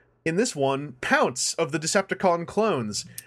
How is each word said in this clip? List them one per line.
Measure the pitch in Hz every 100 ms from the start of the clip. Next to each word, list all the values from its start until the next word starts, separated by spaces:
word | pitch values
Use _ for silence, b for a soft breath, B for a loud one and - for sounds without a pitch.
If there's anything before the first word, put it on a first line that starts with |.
| b _
in | - 170
this | 240 151
one, | 135 135 147 -
Pounce | - 285 214 127 -
of | - 160
the | 156
Decepticon | 156 202 190 185 190 170 165
clones. | - 220 151 107 101 - B